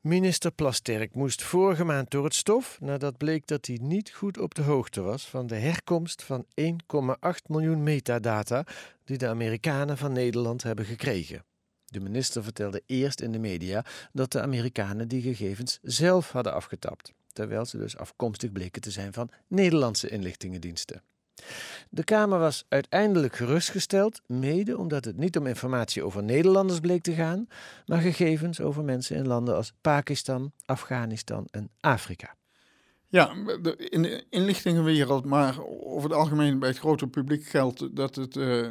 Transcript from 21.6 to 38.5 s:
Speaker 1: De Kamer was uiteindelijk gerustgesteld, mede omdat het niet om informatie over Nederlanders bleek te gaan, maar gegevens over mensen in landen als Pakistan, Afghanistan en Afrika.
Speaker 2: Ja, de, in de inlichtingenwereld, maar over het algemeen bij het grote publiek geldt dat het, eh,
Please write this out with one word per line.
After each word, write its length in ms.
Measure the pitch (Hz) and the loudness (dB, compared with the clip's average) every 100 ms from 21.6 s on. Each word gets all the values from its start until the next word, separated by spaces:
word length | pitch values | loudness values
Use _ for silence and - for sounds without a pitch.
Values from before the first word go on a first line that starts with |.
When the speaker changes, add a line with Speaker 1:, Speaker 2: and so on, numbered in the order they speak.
| - - - | -14 -16 -12
Speaker 1:
De 140 | - | -6
Kamer 340 | 165 214 208 185 | 2 4 4 4
was 260 | 165 143 - | 2 0 0
uiteindelijk 680 | 139 139 175 208 190 139 - | 0 2 2 4 4 2 0
gerustgesteld, 840 | 120 151 - 196 - 196 202 - _ | 0 2 2 -4 0 2 2 0 _
mede 520 | 123 135 165 208 247 | -2 0 0 0 -2
omdat 260 | 180 147 | -2 -2
het 120 | 117 95 | -4 -2
niet 200 | 165 170 | 0 0
om 100 | 139 | -2
informatie 580 | 117 127 127 113 - | -4 -2 -2 0 -2
over 180 | 76 98 | -4 -4
Nederlanders 580 | 104 131 175 196 190 170 | 0 4 6 6 4 2
bleek 220 | 165 180 | 2 0
te 100 | 165 | 0
gaan, 360 | 165 165 180 233 - - - - | 0 0 -2 -6 -12 -20 -20 -2
maar 140 | 165 | 2
gegevens 600 | 170 160 175 156 165 160 | 2 4 4 4 0 -2
over 240 | - 143 | -2 -2
mensen 320 | 151 127 131 151 | -2 -2 -2 -2
in 100 | 135 | 0
landen 300 | 120 120 95 | 0 2 0
als 160 | 110 _ | -2 _
Pakistan, 720 | - 147 - 143 - 127 139 - | 2 4 2 -4 -2 -4 -4 -10
Afghanistan 840 | - 131 - 127 117 110 - 107 - | -4 -4 -2 -4 -4 -6 -6 -8 -8
en 200 | - 107 _ | -10 -12 _
Afrika. 540 | 160 117 - 92 - - _ _ _ _ _ _ _ | 2 2 0 -12 -12 -20 _ _ _ _ _ _ _
Speaker 2:
Ja, 260 | 180 156 - 208 - | 6 6 4 -4 -2
de, 140 | 165 - | -2 -4
in 260 | - - | -2 0
de 220 | 165 233 - | 2 0 -4
inlichtingenwereld, 960 | - 196 196 - 165 160 160 131 135 | 0 2 2 2 4 6 4 4 2
maar 420 | 131 139 139 131 - | 2 2 2 0 -8
over 440 | - - - 147 | -10 -8 -4 0
het 80 | 156 | 4
algemeen 400 | 156 151 147 135 | 4 4 4 4
bij 100 | 131 | 0
het 100 | 131 | 0
grote 280 | 156 147 135 | 2 2 2
publiek 380 | 135 135 147 | -2 0 -2
geldt 520 | 151 151 131 123 139 139 | 0 2 2 0 -8 -2
dat 180 | 135 | -4
het, 220 | 135 127 139 | -4 -8 -4
eh, 320 | 135 | 0